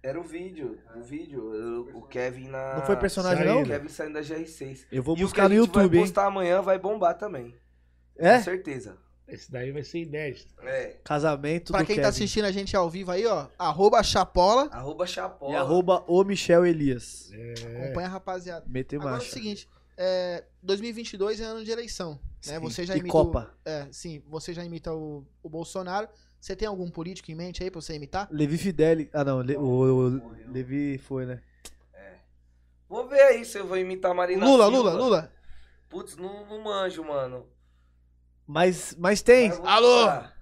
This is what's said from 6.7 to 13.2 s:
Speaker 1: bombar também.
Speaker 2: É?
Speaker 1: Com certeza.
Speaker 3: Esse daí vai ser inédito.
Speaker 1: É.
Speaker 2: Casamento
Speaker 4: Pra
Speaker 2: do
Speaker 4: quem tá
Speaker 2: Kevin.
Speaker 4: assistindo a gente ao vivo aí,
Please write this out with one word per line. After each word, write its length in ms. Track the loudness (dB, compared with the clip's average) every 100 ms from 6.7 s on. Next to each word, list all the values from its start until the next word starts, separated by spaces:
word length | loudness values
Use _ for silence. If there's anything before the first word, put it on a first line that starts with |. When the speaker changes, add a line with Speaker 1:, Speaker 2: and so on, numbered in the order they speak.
| 0
Speaker 1:
bombar 400 | 0 0 0 0
também. 380 | -8 -10 -14 -18 _ _ _ _ _ 2
Speaker 2:
É? 220 | 6 6
Speaker 1:
Com 60 |
certeza. 540 | 4 -6 -6 -10 -12 -20 _ _ _
Speaker 3:
Esse 240 | -20 -14
daí 200 | -10 -8
vai 120 | -10
ser 180 | -8 -10
inédito. 500 | -8 -8 -8 -10 -20 _
Speaker 1:
É. 360 | -8 -6 -6 -14
Speaker 2:
Casamento 680 | -6 0 0 0 -4 -6 -2
Speaker 4:
Pra 100 | -2
Speaker 2:
do 60 | 0
Speaker 4:
quem 80 | 2
tá 80 |
Speaker 2:
Kevin. 60 | 2
Speaker 4:
assistindo 360 | 0 -2 -2 -2
a 60 |
gente 240 | -4 -2 0
ao 100 | 0
vivo 220 | -4 -6
aí, 160 | -2